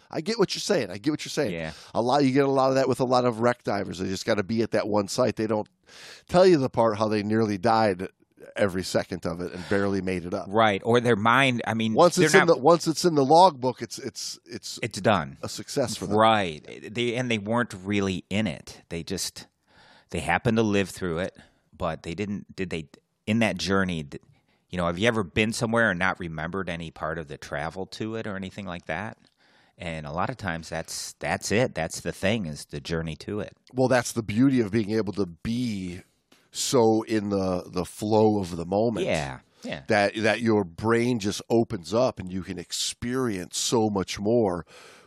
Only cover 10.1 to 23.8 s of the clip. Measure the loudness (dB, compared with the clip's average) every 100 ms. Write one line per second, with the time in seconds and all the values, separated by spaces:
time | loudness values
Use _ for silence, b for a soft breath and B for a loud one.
10.1 | -4 -4 -6 -2 2 4 2 2 2 4
11.1 | 2 4 4 4 2 -2 -2 0 4 4
12.1 | 6 6 6 6 4 6 4 2 0 2
13.1 | 4 6 8 8 6 -4 -4 -8 -8 -10
14.1 | -10 -12 -12 -14 -14 -12 -8 -6 0 2
15.1 | 2 0 -10 -12 -12 -6 -4 -2 -4 0
16.1 | 4 6 4 0 -6 -14 -16 -10 -4 -2
17.1 | -2 -2 -2 0 -2 -2 -6 -2 0 0
18.1 | -2 -4 -2 -2 -6 -14 -20 -12 -10 -8
19.1 | -6 -8 -10 -20 _ b b b b b
20.1 | -6 0 2 2 2 4 2 0 -4 -4
21.1 | -4 -4 -8 b b b -6 -6 -6 -8
22.1 | -6 -6 -6 -10 -10 -6 -6 -10 -18 _
23.1 | _ -2 2 2 0 0 0